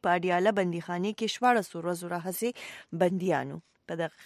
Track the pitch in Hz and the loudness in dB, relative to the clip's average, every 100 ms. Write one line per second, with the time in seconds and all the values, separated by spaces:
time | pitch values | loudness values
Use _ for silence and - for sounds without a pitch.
0 | 185 180 180 175 196 202 185 170 165 175 | 2 2 2 2 4 4 2 -2 -4 -2
1 | 196 214 220 - 247 240 185 170 170 175 | -2 -2 -4 2 4 4 0 -4 -4 -4
2 | 175 175 175 180 233 - - - - 165 | -4 -6 -6 -4 -4 -4 -12 -16 -8 2
3 | 180 185 185 147 131 160 - _ - 165 | 2 4 2 0 0 -8 -14 _ -10 -4
4 | 165 - | -4 -6